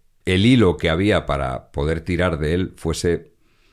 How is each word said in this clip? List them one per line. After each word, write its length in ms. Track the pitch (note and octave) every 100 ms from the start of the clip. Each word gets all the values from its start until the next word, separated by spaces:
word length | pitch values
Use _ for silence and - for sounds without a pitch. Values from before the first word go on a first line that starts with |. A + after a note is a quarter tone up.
| _ _ -
el 200 | F#2 A2+
hilo 320 | B2+ F#2+ D#2
que 120 | E2+
había 340 | D#2+ G2+ F2 -
para 460 | C#2 B1+ B1 -
poder 300 | C#2+ D2 E2
tirar 360 | E2+ E2+ F2+ D#2
de 160 | D2+
él 200 | F2+ F2+ -
fuese 560 | E2 E2 F2+ D#2+ - _ _ _ _